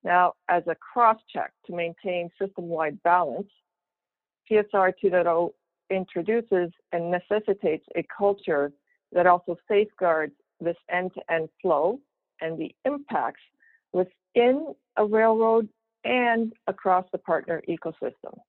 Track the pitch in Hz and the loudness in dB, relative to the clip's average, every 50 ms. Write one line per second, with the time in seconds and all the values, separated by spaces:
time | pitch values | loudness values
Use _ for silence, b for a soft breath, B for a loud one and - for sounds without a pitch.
0 | - 202 175 180 180 175 - _ _ - 180 175 170 175 160 _ - - - 247 | 0 2 4 4 4 4 0 _ _ 0 0 0 0 -2 -6 _ -10 -8 0 4
1 | 240 220 226 220 _ _ - 151 - - _ _ _ - 175 175 170 170 170 _ | 4 4 4 2 _ _ -8 -8 -8 -8 _ _ _ -10 -8 -6 -6 -6 -8 _
2 | - 196 180 175 175 170 _ _ 196 196 196 - 175 170 170 160 160 151 151 208 | -6 -4 -4 -4 -6 -8 _ _ -8 -8 _ -12 -8 -6 -4 -2 -2 -4 -4 -2
3 | _ 175 175 180 175 143 117 170 202 _ _ _ _ _ _ _ _ _ _ _ | _ 2 2 2 0 -2 -4 -8 -10 _ _ _ _ _ _ _ _ _ _ _
4 | _ _ _ _ _ _ _ _ _ _ 220 214 208 208 - 202 190 185 185 _ | _ _ _ _ _ _ _ _ _ _ 0 0 2 2 2 2 2 2 0 _
5 | - 190 175 180 175 170 165 170 175 - - _ _ _ _ _ _ _ 190 190 | 0 2 2 4 2 4 2 2 0 -2 -4 _ _ _ _ _ _ _ -4 -4
6 | 185 _ - 180 165 196 220 233 226 _ 196 180 175 170 - _ _ _ - 170 | -4 _ -6 -6 -2 0 -2 -2 0 _ 0 0 0 -2 -6 _ _ _ -6 -4
7 | 170 170 180 175 175 _ 208 214 214 - 196 202 - 170 156 165 _ _ - 175 | -2 -2 -4 -4 -2 _ -4 -2 0 -2 -4 -2 0 -2 -2 -2 _ _ -8 -8
8 | 165 - - - 202 202 202 202 - - 160 143 143 147 143 _ _ _ _ _ | -8 -8 -6 0 0 0 0 0 -4 -2 0 0 -2 -2 -6 _ _ _ _ _
9 | _ _ - 180 175 180 175 175 _ - 170 - _ _ 214 202 214 208 _ - | _ _ 0 2 4 4 4 4 _ -8 -10 -10 _ _ 2 2 2 0 _ -2
10 | 185 175 160 156 151 143 143 _ _ _ _ _ 175 170 170 _ _ - 175 180 | 0 0 2 0 -2 -4 _ _ _ _ _ _ -6 -6 -6 _ _ -6 -4 -4
11 | 185 185 _ - - - 165 165 160 156 _ _ - 185 160 143 156 180 240 277 | -4 -4 _ -12 -6 -4 -4 -4 -4 -6 _ _ 0 0 2 2 2 0 -2 -4
12 | _ _ _ _ _ _ _ - 165 160 165 160 160 - _ _ _ 262 294 285 | _ _ _ _ _ _ _ -10 -8 -8 -6 -8 -10 -10 _ _ _ -4 -4 -4
13 | 285 - 233 156 123 117 - _ _ _ b b b b b b b _ - 185 | -8 -6 -4 -4 -4 -4 -6 _ _ _ b b b b b b b _ -2 -2
14 | 185 185 _ _ _ _ _ 247 233 247 262 294 320 294 - _ _ _ _ - | -2 -2 _ _ _ _ _ 2 4 4 2 0 -4 -10 -14 _ _ _ _ -2
15 | 214 208 214 220 220 226 220 220 226 226 226 226 220 214 _ _ _ _ _ _ | 0 2 2 4 4 4 4 4 2 4 2 2 0 -2 _ _ _ _ _ _
16 | - - 247 247 247 240 233 226 233 220 - _ _ - 190 - - 196 185 180 | -6 -2 0 0 2 2 0 0 -2 -4 -6 _ _ -8 -8 -4 0 2 2 2
17 | 185 _ - 190 _ - 165 151 - - 165 156 - - 170 160 - 165 160 _ | 0 _ -10 -10 _ -2 -2 -2 -2 -4 -6 -6 -4 -8 -8 -6 -8 -12 -10 _
18 | - 123 - _ - - - - _ | -10 -10 -10 _ -18 -18 -18 -20 _